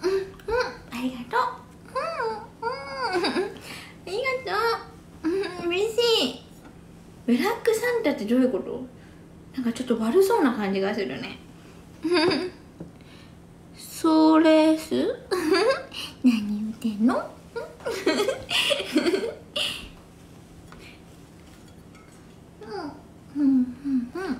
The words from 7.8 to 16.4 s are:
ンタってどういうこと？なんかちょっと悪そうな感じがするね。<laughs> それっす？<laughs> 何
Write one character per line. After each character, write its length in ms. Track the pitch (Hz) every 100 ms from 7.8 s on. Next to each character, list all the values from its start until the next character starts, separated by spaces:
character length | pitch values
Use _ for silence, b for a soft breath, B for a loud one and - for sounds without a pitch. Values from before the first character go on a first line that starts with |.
| 480 480
ン 20 |
タ 80 | 320
っ 40 | 247
て 80 | 208
ど 120 | 247
う 40 |
い 40 | 254
う 60 |
こ 80 | 185
と？ 240 | - 240 254 - B B B - - -
な 80 |
ん 20 | 240
か 80 |
ち 100 | 233
ょ 20 | 247
っ 40 |
と 80 | 226
悪 200 | 220 330
そ 180 | 392 466
う 60 | 285
な 80 |
感 220 | 226 202 196
じ 60 |
が 120 | 190
す 80 | 226
る 200 | - -
ね。 160 | - - - - - - - -
<laughs> 560 | 320 349 339 302 370 - - - - - B B B B - - - -
そ 640 | - - 320 311 311 320
れ 360 | 320 311 311 311
っ 40 |
す？ 160 | - 247
<laughs> 1300 | 330 523 - 370 320 339 440 554 - - - -
何 240 | 254 220